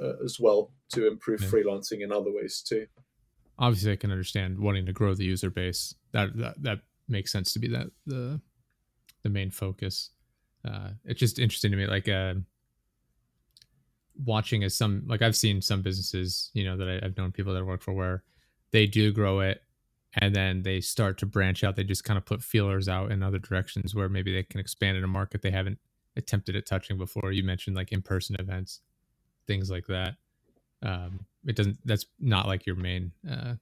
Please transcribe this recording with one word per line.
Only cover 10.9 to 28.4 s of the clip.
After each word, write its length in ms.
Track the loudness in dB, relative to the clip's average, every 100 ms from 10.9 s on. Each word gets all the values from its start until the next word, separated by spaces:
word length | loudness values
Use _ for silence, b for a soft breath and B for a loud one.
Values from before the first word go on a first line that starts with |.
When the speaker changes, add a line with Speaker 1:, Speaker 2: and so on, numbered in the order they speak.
| -10
Speaker 2:
it's 160 | -8 0
just 180 | 2 4
interesting 320 | 0 2 0
to 60 | 2
me, 100 | 0
like, 220 | 0 0
uh, 260 | 0 0 -2 -6 _ _ _ _ _ _ _ _ _ _ _ -20 _ _ _ _ -6
watching 480 | 0 0 2 2
as 100 | 2
some, 300 | 2 2 2 0
like, 140 | 2
I've 140 | 4 4
seen 240 | 4 2
some 220 | 2 0
businesses, 680 | 0 -2 -2 -2 -2 -4 -4
you 100 | -2
know, 140 | -2 -2
that 100 | -2
I, 160 | -2
I've 120 | -4 -4
known 140 | -4
people 200 | -2 -2
that 100 | -2
work 180 | -2 -4
for 100 | -4
where 320 | -2 0 -2 -6 _ _ _ _
they 160 | 6 6
do 260 | 6 4
grow 280 | 4 4 4
it, 220 | 2 0 _ _ _ _ _
and 200 | 2 4
then 280 | 4 4 2
they 180 | 0 0
start 380 | 0 2 2 2
to 80 | 0
branch 360 | 4 4 4
out. 140 | 2 2
They 80 |
just 200 | 0 0
kinda 180 | 0 0
put 200 | 0 -4
feelers 460 | 2 4 4 2 2
out 240 | 0 0
in 100 | 0
other 160 | 0 -2
directions 560 | 0 -2 -2 -4 -2
where 140 | 0 0
maybe 240 | 0 0
they 100 | -2
can 180 | -2 -6
expand 360 | -6 0 0 2
in 80 |
a 40 | 0
market 340 | -2 -2 -2
they 80 | 0
haven't 280 | 0 -2 -6 _ _ _ -10
attempted 400 | -2 -2 -2 -4
at 100 | -2
touching 320 | -4 -2 -6
before. 320 | -6 -6 -2
You 140 | 0
mentioned, 320 | 0 -2 -4 -4
like, 160 | -4
in-person 440 | -4 -2 -2 -2 -6